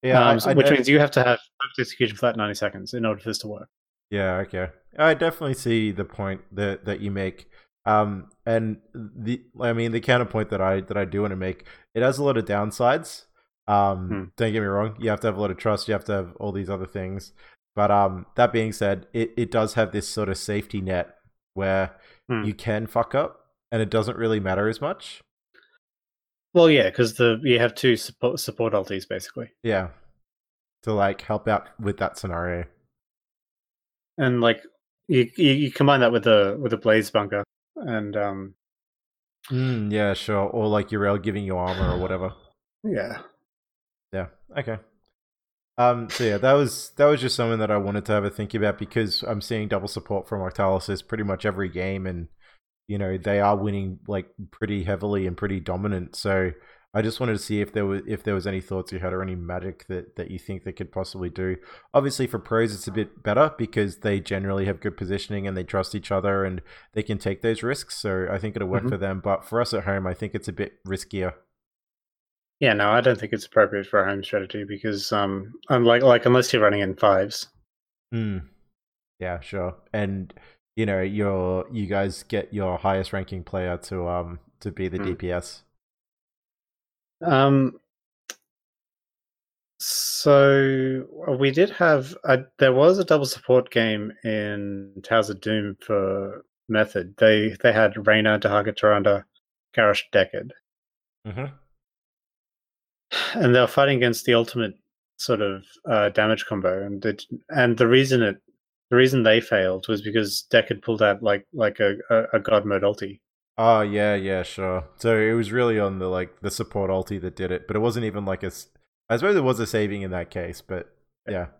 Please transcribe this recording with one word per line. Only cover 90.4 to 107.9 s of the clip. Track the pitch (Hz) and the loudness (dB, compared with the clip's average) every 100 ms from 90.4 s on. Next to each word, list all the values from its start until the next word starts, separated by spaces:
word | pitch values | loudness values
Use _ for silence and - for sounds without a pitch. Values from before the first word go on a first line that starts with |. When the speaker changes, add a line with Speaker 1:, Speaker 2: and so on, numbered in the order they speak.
| 139 139 135 135 131 131 127 - - | 8 6 4 2 -2 -4 -8 -10 -4
Speaker 2:
uh, | |
we | 127 139 | 0 2
did | 139 202 | 4 2
have | - 170 147 135 - | 4 4 4 0 -8
a, | - 131 135 - | 2 2 2 2
there | 135 | 4
was | 127 156 190 | 8 6 6
a | |
double | 175 156 135 | 4 2 2
support | - - 127 127 | -6 4 4 4
game | 120 113 107 107 - | 2 2 0 -6 -8
in | 113 107 104 104 101 98 98 98 | -4 -2 -2 -6 -6 -8 -12 -16
Towers | - 117 107 | 0 2 2
of | 98 | -4
Doom | 110 107 101 98 | -2 -2 -2 -8
for | - 104 95 98 98 104 _ _ - | -2 -2 0 -2 -6 -12 _ _ -2
Method. | 110 107 101 90 101 | 0 2 -2 -8 4
They, | 110 107 107 107 | 6 6 2 2
they | 123 | 4
had | 107 110 101 104 | 6 4 4 4
Reyna, | 107 107 107 | 4 4 2
Dahaga, | 101 104 104 104 | 2 2 0 2
Tyrande, | 107 104 98 101 - _ _ _ _ - | 4 6 4 2 -2 _ _ _ _ 2
Garrosh, | 107 101 - | 4 4 2
Deckard. | 175 190 - 127 - _ _ _ _ _ _ 107 | 2 2 -2 -10 -16 _ _ _ _ _ _ -12
Speaker 1:
Mm-hmm. | 104 139 139 _ _ _ _ _ _ _ _ _ _ _ _ _ _ _ - - - | -10 -12 -14 _ _ _ _ _ _ _ _ _ _ _ _ _ _ _ -6 -4 0
Speaker 2:
And | 139 | 4
they | 123 | 6
were | 120 | 4
fighting | - 139 135 | 4 2 4
against | 123 117 | 2 0
the | - | 2
ultimate | 117 117 123 110 - _ _ _ _ | 2 2 -4 -6 -8 _ _ _ _
sort | - 113 | -2 0
of, | 104 95 - _ - | 0 -4 -14 _ -2
uh, | 113 104 | 2 2
damage | 98 107 110 - | 2 2 0 -2
combo, | 104 92 92 | -2 -2 -2
and | 101 101 | -6 -4
it, | 110 104 - 123 _ | -4 -6 -10 -16 _
and | 151 123 113 | 2 2 4
the | |
reason | 117 | 6